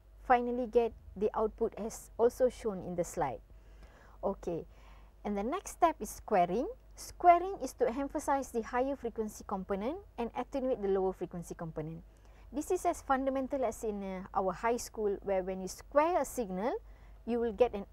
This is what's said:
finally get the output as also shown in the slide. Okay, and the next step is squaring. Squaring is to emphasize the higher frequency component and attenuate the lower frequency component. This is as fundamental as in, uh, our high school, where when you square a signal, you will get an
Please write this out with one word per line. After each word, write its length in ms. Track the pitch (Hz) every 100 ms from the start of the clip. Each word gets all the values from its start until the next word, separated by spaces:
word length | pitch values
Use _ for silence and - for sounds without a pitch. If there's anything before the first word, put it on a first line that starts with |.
| - - -
finally 400 | 247 240 240 240
get 260 | 240 233 - - 190
the 160 | 208
output 400 | - 220 - 220 -
as 340 | 220 - - -
also 300 | 233 - 254
shown 340 | - 226 185 156
in 100 | 175
the 80 |
slide. 380 | 170 - 143 110 - - - - - - - -
Okay, 420 | 202 190 - 165 - - - - - - 208
and 120 | 202
the 60 |
next 280 | 220 359 -
step 240 | - 339 302
is 100 | -
squaring. 580 | - - 202 175 202 359 508 - -
Squaring 640 | - - 349 339 381 392
is 120 | 262
to 120 | - 240
emphasize 640 | 240 277 311 302 277 254
the 120 | 233
higher 340 | 214 247 269 277
frequency 480 | 226 220 214 - -
component 520 | 196 190 196 220 370 403 -
and 140 | 226 247
attenuate 460 | 247 - 254 -
the 60 | 196
lower 260 | 190 185
frequency 400 | 185 180 180 170
component. 480 | 180 170 160 156 165 - - - - -
This 200 | 247 -
is 140 | 359 349
as 160 | -
fundamental 640 | - 262 269 269 262 277
as 200 | 226 226
in, 180 | 226 202
uh, 220 | 196 185 196
our 180 | - 190
high 240 | 175 233 240
school, 400 | - - 208 196
where 220 | 196 190
when 180 | 185 185
you 60 | 185
square 540 | - - 285 320 349
a 40 | 269
signal, 480 | - 202 185 226 427 - - - - -
you 140 | 240
will 140 | 233
get 200 | 196 240
an 120 | 202 -